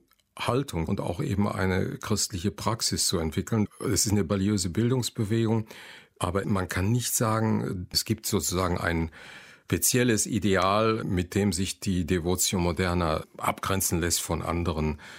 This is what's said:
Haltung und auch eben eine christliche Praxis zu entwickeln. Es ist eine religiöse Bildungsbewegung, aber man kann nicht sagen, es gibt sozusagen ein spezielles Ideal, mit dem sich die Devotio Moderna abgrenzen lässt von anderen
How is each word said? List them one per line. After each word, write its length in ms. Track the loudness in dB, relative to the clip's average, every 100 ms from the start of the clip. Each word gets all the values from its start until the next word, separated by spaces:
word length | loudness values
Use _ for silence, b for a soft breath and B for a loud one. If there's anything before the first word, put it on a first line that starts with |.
| _ _ _ -6
Haltung 480 | -2 0 0 -2 -2
und 140 | -2
auch 200 | -2 -4
eben 260 | -2 0 0
eine 520 | 0 0 0 -2 -4
christliche 540 | -2 -2 -2 -2 -4
Praxis 540 | -2 -4 -2 -2 0 0
zu 120 | 0
entwickeln. 480 | 0 -2 0 0 0 -2
Es 260 | -2 0 2
ist 60 |
eine 160 | 2 2
religiöse 400 | 0 2 0 0
Bildungsbewegung, 960 | 0 0 0 -2 -4 -2 0 2 0 -2 B B B B -6
aber 240 | -2 0 0
man 220 | 0 0
kann 240 | 0 0
nicht 220 | 0 0
sagen, 720 | 0 2 2 2 0 -2 -6 -4
es 120 | -2
gibt 220 | -2 -2 0
sozusagen 520 | 0 0 0 0 0
ein 320 | 0 0 -2 B B B B B
spezielles 600 | B 0 2 4 4 2 0
Ideal, 800 | 0 2 4 4 2 2 0
mit 300 | 0 0 0
dem 180 | 2 2
sich 260 | 2 -2 -4
die 280 | -2 0 2
Devotio 520 | 0 2 0 2 2
Moderna 680 | 2 2 2 2 2 0 -4 -6
abgrenzen 640 | -4 -2 -2 0 0 0
lässt 200 | 0 0
von 220 | -2 -4
anderen 560 | -2 -2 0 0 0 -2 B